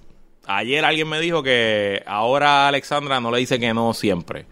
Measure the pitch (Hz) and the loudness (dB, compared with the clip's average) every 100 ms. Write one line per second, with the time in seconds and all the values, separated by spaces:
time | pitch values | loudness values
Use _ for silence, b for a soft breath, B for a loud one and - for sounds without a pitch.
0 | - - - _ - 98 113 147 151 156 | -20 -20 -20 _ -6 -4 0 0 2 0
1 | 156 156 170 165 131 120 113 107 101 98 | -2 -4 -2 0 2 2 2 0 0 -4
2 | - 104 117 139 147 143 143 139 - 147 | -4 -2 0 2 4 4 4 0 -2 -4
3 | 143 131 117 120 127 127 117 113 117 110 | -2 -2 0 -2 0 0 0 0 0 0
4 | 104 87 - 76 - | 0 -2 -4 -14 -14